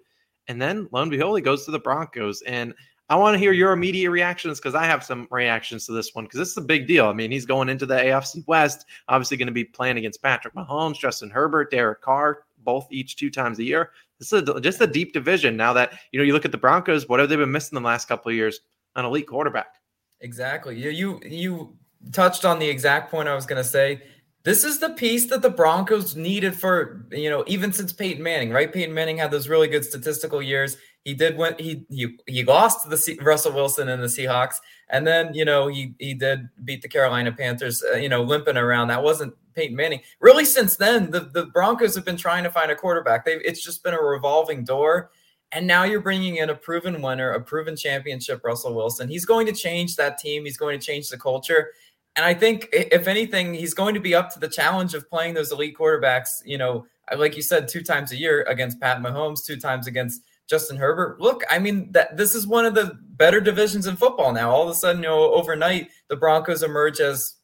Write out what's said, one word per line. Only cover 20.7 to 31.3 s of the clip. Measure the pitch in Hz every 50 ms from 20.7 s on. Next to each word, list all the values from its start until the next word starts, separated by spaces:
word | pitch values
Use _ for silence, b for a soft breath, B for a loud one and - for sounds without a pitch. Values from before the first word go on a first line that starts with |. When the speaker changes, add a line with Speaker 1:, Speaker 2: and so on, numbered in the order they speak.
| 117
Speaker 2:
You, | 117 131 151
you, | 151 170 196 196 175 - -
you | - 151 170 175 185 180 165 151 - - _ _ _ _ _ - -
touched | - 190 185 180 180 - -
on | 180 165 165
the | 156 147
exact | 143 131 135 143 139 147 - -
point | 170 156 147 147
I | 143
was | 135 131
gonna | - 143 131
say. | 123 123 - 139 139 139 143 135 b b b b b b _ _
This | - 175 220 220 -
is | 302 294 294
the | 320 320
piece | 320 - 247 226 233 240 240
that | - 269 254
the | 254 247
Broncos | - - 165 156 165 185 190 185 220 208 185 - 143
needed | 156 160 180 202 202 190 190 180
for, | - - 185 180 170 147 - - - 117 -
you | - 147 151 151
know, | 147 143 -
even | - 190 185 190 208
since | 185 - 190 175
Peyton | - - 202 190 156 139
Manning, | 160 165 165 147 120 113
right? | 117 131 151 160
Peyton | 160 185 170 160 156
Manning | 160 160 160 160 160
had | 156 143
those | 147 143 131 139
really | 160 160 156 151
good | 151 147 139
statistical | - - 131 120 156 147 151 - 139 151 143
years. | 139 135 139 139 135 135 135 b b b b b -
He | 139 139
did | 127 160 165